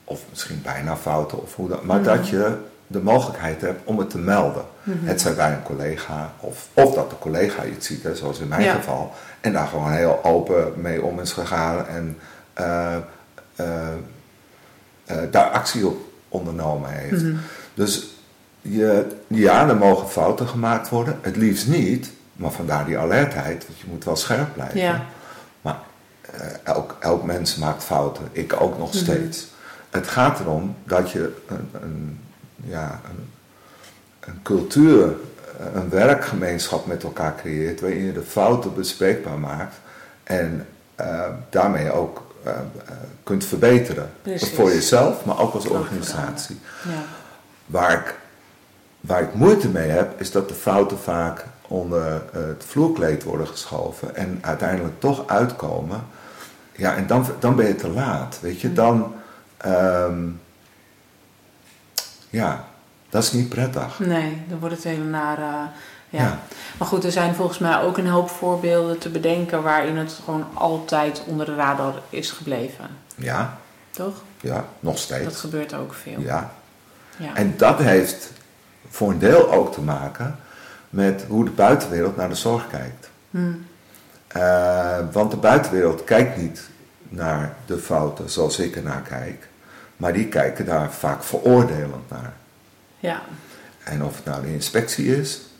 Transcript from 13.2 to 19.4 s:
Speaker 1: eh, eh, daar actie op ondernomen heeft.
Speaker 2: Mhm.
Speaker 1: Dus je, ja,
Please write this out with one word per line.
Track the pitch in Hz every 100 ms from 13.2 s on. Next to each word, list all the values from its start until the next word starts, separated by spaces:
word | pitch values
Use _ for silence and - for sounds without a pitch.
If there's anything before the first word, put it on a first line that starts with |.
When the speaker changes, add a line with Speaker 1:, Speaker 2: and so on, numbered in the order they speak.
| - - - -
Speaker 1:
eh, | 87 82 80 82 - - - _ _ _ - - _ _ -
eh, | 85 82
daar | - 113
actie | 123 123 123 95
op | - - - _
ondernomen | 92 85 82 78 76 -
heeft. | 143 - 185
Speaker 2:
Mhm. | 165 156 160 - -
Speaker 1:
Dus | - 104 101 - - - _ _ _
je, | - 104 107 104 104 - -
ja, | 110